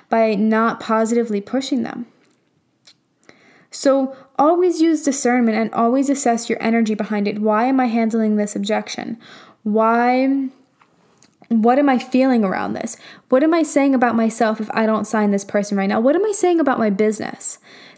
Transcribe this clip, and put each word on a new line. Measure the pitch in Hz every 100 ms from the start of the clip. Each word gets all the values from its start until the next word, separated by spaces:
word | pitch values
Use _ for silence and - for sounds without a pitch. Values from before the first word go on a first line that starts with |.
| _
by | 226 220 202
not | 220 220 226 220
positively | - 220 220 233 226 208
pushing | 202 254 262 254
them. | - - 240 _ _ _ _ _ _ _ - _ _ _ - _ _ _ _
So | - 277 269 269 - - -
always | 294 349 359 320
use | 320 311
discernment | 294 269 240 247 233 220
and | 220
always | - 233 262 277
assess | 277 247 233 -
your | -
energy | 226 226 220
behind | 208 202 208 202
it. | 208
Why | 214 214 247
am | 269
I | 254
handling | 233 226 226 214 214
this | 208
objection? | 208 202 214 208 - - 233 - - - _
Why, | 214 214 226 233 240 254 269 277 262 - _ _ _ _ _ _ - _ -
what | 226 226 254
am | 285
I | 247
feeling | - 254 262 240
around | 196 185 98
this? | 214 - - - - _
What | 262
am | 311
I | 330
saying | 311 285 277 262
about | 247 226
myself | 226 - 226 214
if | 214
I | - 220
don't | 214 214
sign | 220 208
this | 196 -
person | 208 202 202
right | 196
now? | 214
What | 247 330
am | 427
I |
saying | 392 359 339
about | 285 240
my | 220
business? | 196 214 214 - - - - - - -